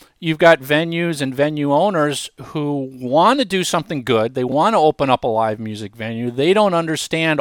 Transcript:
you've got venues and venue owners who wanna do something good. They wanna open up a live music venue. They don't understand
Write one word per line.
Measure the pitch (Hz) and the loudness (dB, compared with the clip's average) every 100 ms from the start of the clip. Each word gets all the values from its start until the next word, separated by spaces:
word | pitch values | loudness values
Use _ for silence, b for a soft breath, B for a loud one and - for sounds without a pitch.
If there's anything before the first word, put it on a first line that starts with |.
| b b | b b
you've | 165 156 | -4 4
got | 170 160 | 6 6
venues | 131 147 165 165 170 147 | 4 0 0 -2 -2 -2
and | 135 | -4
venue | 127 147 151 143 | 0 0 0 0
owners | 143 196 180 147 135 - - 131 | 2 2 2 0 -2 -8 -14 -12
who | 156 147 143 135 | -6 -4 -4 -6
wanna | 131 127 143 208 214 | -8 -2 2 4 2
do | 214 190 | 0 -2
something | 175 175 151 151 | -2 -4 -4 -6
good. | 120 113 113 | 0 0 0
They | 131 | -2
wanna | 127 135 185 214 | -2 0 2 4
open | 156 - 135 | 2 2 2
up | 123 | 0
a | 131 | 0
live | 110 110 110 | -2 -2 -4
music | 110 104 104 | -8 -10 -12
venue. | 113 113 113 120 | -10 -10 -6 -6
They | 120 151 | -2 0
don't | 202 208 | 2 2
understand | 170 165 156 - 160 160 151 | 0 -2 -6 -4 -2 0 -2